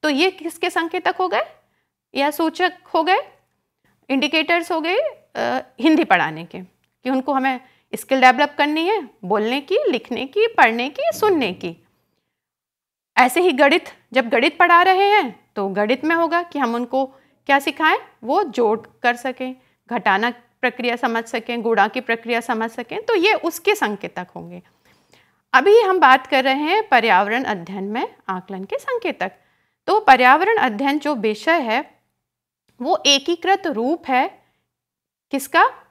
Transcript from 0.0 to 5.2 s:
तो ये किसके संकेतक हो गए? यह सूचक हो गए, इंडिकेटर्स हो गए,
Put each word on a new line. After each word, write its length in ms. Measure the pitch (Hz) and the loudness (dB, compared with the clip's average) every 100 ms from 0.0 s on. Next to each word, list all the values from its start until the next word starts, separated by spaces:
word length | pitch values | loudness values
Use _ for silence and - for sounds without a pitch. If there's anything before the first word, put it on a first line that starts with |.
तो 60 | 311 | 0
ये 220 | 277 370 | 0 0
किसके 400 | 370 320 - 359 | -2 -14 -6 -6
संकेतक 440 | 349 330 370 - - | -4 -4 -4 -4 -4
हो 100 | 359 | -4
गए? 140 | 208 - - _ _ _ _ _ | -4 -6 -12 _ _ _ _ _
यह 160 | - 277 | -4 -4
सूचक 420 | 294 320 320 359 - _ | -2 -4 -2 -4 -4 _
हो 80 | 330 | -2
गए, 160 | 320 403 571 _ _ _ _ _ _ _ _ | 0 0 -2 _ _ _ _ _ _ _ _
इंडिकेटर्स 600 | 269 285 320 320 339 330 | -2 0 -2 0 -2 0
हो 80 | 330 | -4
गए, 180 | 320 403 605 453 | -2 -2 -4 -8